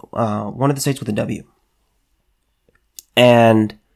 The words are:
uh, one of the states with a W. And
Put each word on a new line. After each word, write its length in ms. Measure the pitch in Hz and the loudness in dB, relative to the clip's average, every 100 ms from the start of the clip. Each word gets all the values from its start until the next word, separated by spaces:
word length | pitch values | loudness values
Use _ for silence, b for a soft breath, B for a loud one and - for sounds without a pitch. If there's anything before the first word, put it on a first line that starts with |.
| - | -12
uh, 340 | - 110 104 104 | -6 -4 -4 -8
one 240 | 123 139 | -4 -2
of 60 | 135 | -2
the 60 | |
states 180 | 143 135 | -4 -6
with 80 | - | -6
a 60 | |
W. 320 | 107 104 - - _ _ _ _ _ _ _ _ _ _ _ _ _ _ - - 123 | -6 -6 -8 -12 _ _ _ _ _ _ _ _ _ _ _ _ _ _ -20 -6 2
And 640 | 123 120 117 110 107 - _ | 4 6 4 4 0 -6 _